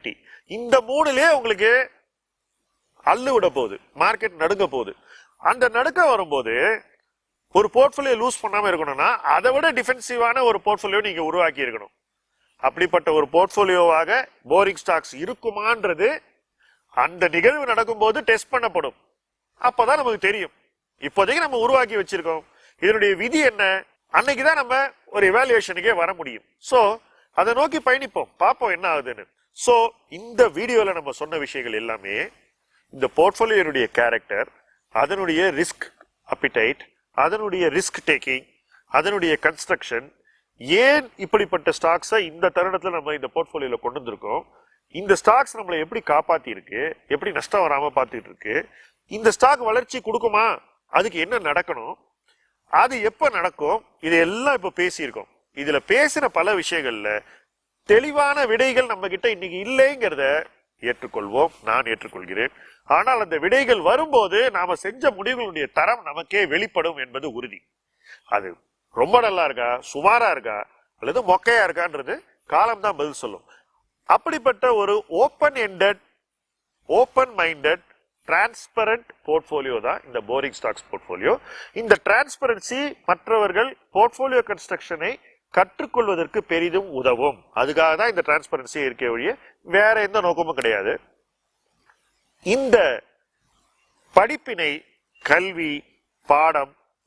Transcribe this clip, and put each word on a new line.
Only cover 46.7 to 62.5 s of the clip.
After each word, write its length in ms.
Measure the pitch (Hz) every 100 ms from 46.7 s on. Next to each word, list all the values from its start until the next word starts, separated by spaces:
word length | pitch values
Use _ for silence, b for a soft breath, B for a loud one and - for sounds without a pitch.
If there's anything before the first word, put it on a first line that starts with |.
| 107 151 - -
எப்படி 220 | 143 202
நஷ்டம் 320 | 147 - 208
வராம 260 | 165 139 147 135
பாத்துக்கிட்டு 340 | 127 117 98
இருக்கு, 220 | 92 107 135 - b b b -
இந்த 180 | 208 220 -
ஸ்டாக் 280 | 254 285 226
வளர்ச்சி 320 | 233 247 254
கொடுக்குமா, 460 | 214 240 226 208 226 160 _ _ _
அதுக்கு 260 | 156 220 170
என்ன 120 | 170 240
நடக்கணும், 580 | 160 156 175 135 117 185 _ _ _ _ _ _ -
அது 220 | 160 247 254
எப்ப 260 | 214 - 302 202
நடக்கும், 420 | 175 - 147 220 _ _
இது 180 | 160 165 170
எல்லாம் 320 | 214 277 254
இப்ப 120 | 175 151
பேசியிருக்கோம். 540 | 180 - 139 107 98 _ _ -
இதுல 240 | 143 143 -
பேசின 360 | 226 285 302 269 170
பல 160 | 180
விஷயங்கள்ல 560 | 196 156 170 131 110 104 107 - b b _ _ _ -
தெளிவான 500 | 214 294 294 285 285 254
விடைகள் 460 | 226 262 247 254
நம்ம 160 | 196 190
கிட்ட 180 | 185 240
இன்னைக்கு 280 | 196 185 180
இல்லைங்கிறத 600 | 202 262 269 277 208 143 139 151 - _ _ -
ஏற்றுக்கொள்வோம், 720 | 117 120 127 113 101 117 160 -
நான் 240 | 110 117 117
ஏற்றுக்கொள்கிறேன். 640 | 110 113 95 92 95 127